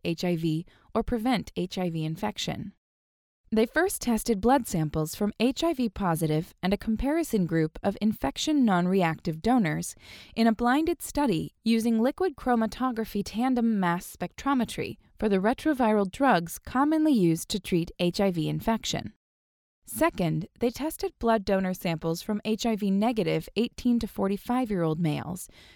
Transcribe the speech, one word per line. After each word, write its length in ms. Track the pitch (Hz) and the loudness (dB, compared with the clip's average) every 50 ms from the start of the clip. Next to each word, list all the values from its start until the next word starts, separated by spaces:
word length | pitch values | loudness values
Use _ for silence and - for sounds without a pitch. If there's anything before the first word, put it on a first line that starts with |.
| - | -4
H 180 | 170 165 - - | -4 -4 -2 -2
I 140 | 180 175 | -2 -2
V 300 | 160 165 165 156 160 170 - - _ _ _ - | 0 0 0 -2 -2 -4 -8 -16 _ _ _ -4
or 80 | 220 226 | -2 -2
prevent 480 | - 247 226 214 254 247 185 - - - | -2 -2 -2 0 0 0 0 -2 -6 -6
H 200 | 175 175 180 - | -6 -6 -6 -4
I 140 | 190 180 175 | -4 -4 -2
V 140 | 165 160 156 | -2 -2 -4
infection. 680 | 156 160 - - 208 - - - - - - - - - _ _ _ _ _ _ _ _ _ _ _ _ _ _ - | -4 -4 -4 -4 -6 -6 -6 -6 -6 -6 -6 -8 -12 -14 _ _ _ _ _ _ _ _ _ _ _ _ _ _ -2
They 160 | - 220 226 | 2 2 2
first 360 | 226 - 311 359 392 - - - | 2 2 2 0 0 0 -4 -2
tested 380 | 247 226 214 - - 220 190 | 0 0 0 0 0 -2 2
blood 280 | 190 233 269 285 226 - | 4 4 4 4 2 0
samples 480 | - 170 156 151 - 160 156 156 - | -2 -2 -2 0 -2 -2 -4 -4 -4
from 160 | - 208 202 - - | -2 -2 -2 0 0
H 240 | 214 262 269 - 320 | 0 0 0 0 0
I 80 | 339 320 | -2 0
V 160 | 254 247 214 | 0 -2 -4
positive 640 | - - 202 175 165 156 160 156 151 156 170 - - _ - | -2 -2 -2 0 0 0 0 0 0 0 -2 -4 -8 _ -2
and 100 | 185 202 | 0 0
a 40 | |
comparison 680 | 190 - 226 220 214 240 269 302 339 320 - - 214 180 | 0 0 -2 -2 0 0 0 0 0 0 0 0 0 0
group 300 | 156 170 165 156 156 - - - | 2 2 0 0 0 -2 -4 -2
of 160 | 196 196 - | -2 -2 0
infection 640 | 202 220 208 - - 277 - - - 311 311 285 254 | 0 0 0 0 -4 -6 -4 -4 -2 0 2 4 4
non-reactive 800 | 220 185 175 175 180 190 196 175 160 160 - - 175 156 160 - | 4 4 4 2 2 2 2 2 2 0 -2 -4 -6 -6 -2 0
donors 540 | 220 254 254 202 156 151 165 170 - - - - - - - - - - | 2 4 4 4 2 0 -2 -6 -8 -10 -14 -20 -20 -20 -20 -20 -8 -2
in 100 | - 226 | 2 2
a 80 | 233 220 | 2 2
blinded 480 | - 240 240 262 294 330 330 349 - - | 2 2 2 2 2 2 0 -2 -2 -4
study 540 | - - 285 294 247 180 156 160 - - _ - | -6 -2 0 0 2 2 0 -2 -4 -8 _ 0
using 360 | 220 226 226 214 240 226 220 | 2 2 2 2 2 2 2
liquid 360 | 226 262 302 - 370 370 277 | 2 2 0 0 -2 -2 -2
chromatography 880 | - - 262 247 226 226 220 - - 247 262 233 226 220 - - 202 196 | -2 -2 0 2 2 2 -2 -2 -2 -4 -2 -2 -2 -6 -4 -4 -4 -4
tandem 560 | - - 214 247 262 254 240 226 226 220 196 | -4 -2 -2 0 0 2 2 2 2 2 2
mass 360 | 190 175 170 180 - - - | 2 2 0 0 -4 -8 -10
spectrometry 800 | - 180 - _ - - 277 277 254 220 - - - - - - - _ _ _ - | -8 -10 -10 _ -6 -2 0 0 2 0 -2 -2 -6 -6 -8 -8 -12 _ _ _ -2
for 100 | 214 220 | 0 2
the 100 | 196 190 | 2 2
retroviral 680 | 185 220 269 - - 311 302 247 254 214 214 208 202 185 | 2 2 0 0 0 0 2 2 2 2 4 2 2 0
drugs 520 | - - 277 262 214 170 170 165 - - | -2 0 4 4 4 4 2 -2 -8 -12
commonly 520 | - - - 254 285 302 320 320 311 311 277 | -10 -4 0 2 2 4 4 4 4 4 4
used 360 | 220 175 165 160 165 - - | 6 6 4 4 2 -2 -4
to 100 | - 202 | -6 -6
treat 320 | - - 190 170 170 - - - | -4 0 0 0 0 -2 -4 -2
H 220 | 175 175 - - | -2 0 0 2
I 100 | 202 196 | 0 0
V 180 | 175 170 156 151 | 0 0 -2 -2
infection. 640 | 151 156 - 226 226 214 - - - - - - - _ _ _ _ _ _ _ _ _ _ _ _ _ _ | -2 -2 -2 -2 -2 -2 -2 -4 -6 -6 -6 -10 -14 _ _ _ _ _ _ _ _ _ _ _ _ _ _
Second, 640 | - - - 311 339 - - 180 160 156 156 175 - _ - | -8 -2 2 2 2 2 2 0 0 0 -2 -4 -6 _ -2
they 100 | - 262 | -2 -2
tested 420 | 233 - 269 320 - - - 359 - - | -2 -2 -6 -6 -6 -4 -6 -6 -6 -2
blood 260 | - 233 226 220 190 | 0 2 2 2 2
donor 300 | - 196 190 190 185 185 | 2 0 0 0 -2 -4
samples 480 | - - 180 165 156 - 165 165 170 - | -4 -4 -4 -4 -2 -2 -2 -4 -4 -4
from 180 | - 214 208 - | -4 -6 -4 -2
H 200 | 214 214 - - | -2 -2 -2 0
I 100 | 233 220 | -2 -2
V 160 | 190 208 196 | 0 0 0
negative 580 | 190 196 214 240 247 214 180 160 156 160 165 - - | 2 2 2 2 2 0 0 0 0 -2 -2 -4 -2
eighteen 440 | 196 - - _ - - 247 240 233 | -2 -2 -2 _ -4 0 0 0 0
to 80 | - 190 | 0 -4
forty-five-year-old 920 | - - 196 196 202 196 - - 247 254 254 214 208 175 170 160 160 160 | -4 -2 -2 -2 -2 -2 -4 -2 -2 -2 -2 -2 0 0 0 0 0 0
males 500 | 175 156 147 147 - - 180 180 - - - - - - - | 0 -2 -2 -2 -4 -8 -8 -10 -12 -14 -18 -20 -20 -20 -14